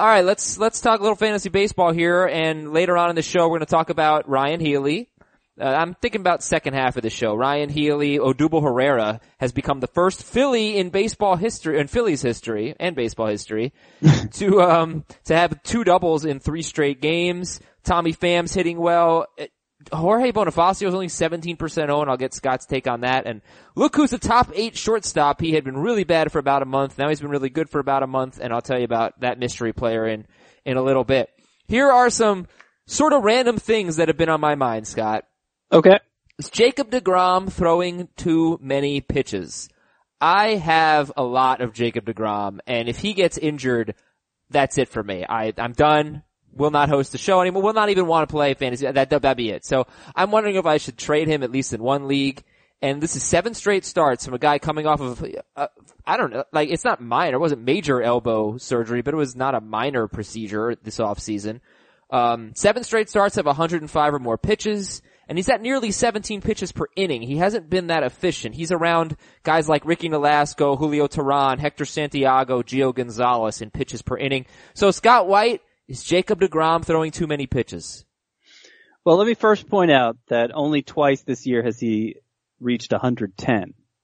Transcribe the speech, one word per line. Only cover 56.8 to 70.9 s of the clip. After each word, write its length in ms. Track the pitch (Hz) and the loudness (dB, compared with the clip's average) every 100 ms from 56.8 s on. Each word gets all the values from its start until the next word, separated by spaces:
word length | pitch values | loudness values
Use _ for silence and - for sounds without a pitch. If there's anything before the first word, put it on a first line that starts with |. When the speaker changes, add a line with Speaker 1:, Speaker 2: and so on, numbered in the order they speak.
Speaker 1:
not 160 | 247 196 | -2 -4
minor. 360 | 120 123 175 131 | -2 -2 0 0
It 20 | |
wasn't 220 | 165 139 | 0 -2
major 380 | 120 175 151 127 | -2 -2 0 0
elbow 580 | 117 120 120 113 107 120 | 2 0 0 0 -2 -4
surgery, 440 | - 120 113 120 | -4 -2 -2 -4
but 120 | 120 | -4
it 20 | 156 | -2
was 180 | 143 | -4
not 220 | 123 131 127 | -2 -2 -2
a 40 | |
minor 460 | 110 107 131 135 110 | -4 -4 -2 -2 -4
procedure 720 | - 104 110 110 107 113 117 | -6 -12 -10 -8 -4 -4 -6
this 180 | 107 - | -8 -4
offseason. 640 | 110 101 - 107 101 113 _ _ _ _ - | -4 -4 -6 -8 -8 -12 _ _ _ _ -4
Um, 420 | 131 120 117 110 | 0 0 -2 -6
seven 300 | 113 196 220 | -2 0 0
straight 240 | 240 220 214 | -2 -4 0
starts 280 | 214 202 202 | 0 0 0
of 120 | 147 | 0
a 40 | |
hundred 260 | 139 165 170 | 0 0 -4
and 100 | 151 | -4
five 240 | 156 147 | 0 0
or 60 | 147 | 0
more 180 | 123 113 | -2 -4
pitches, 640 | - 214 214 208 190 - _ _ - | -2 -2 -2 -4 -6 -14 _ _ -10
and 100 | 165 | -4
he's 120 | 190 | 0
at 120 | 233 | 0
nearly 280 | 226 269 220 | 0 -2 -2
seventeen 500 | 190 240 214 - 208 | 0 0 -2 -6 -8
pitches 280 | 208 214 185 | -6 -6 -6
per 140 | - 160 | -6 -8
inning. 280 | - 190 127 | -4 -2 -4
He 160 | 117 143 | -4 0
hasn't 300 | 185 220 160 | 0 0 -2
been 200 | 185 170 | -4 0
that 160 | 165 | 0
efficient. 500 | 131 - 185 151 117 | -2 -2 -4 -4 -8
He's 160 | 120 160 | -8 -4
around 460 | 175 170 170 165 151 _ _ | 0 2 2 0 -6 _ _
guys 260 | - 160 151 | 0 0 2
like 160 | 151 151 | 0 0
Ricky 220 | 170 170 | -2 -2
Nolasco, 680 | 156 147 147 147 - 143 135 | 0 2 2 2 0 0 0
Julio 300 | 151 | 0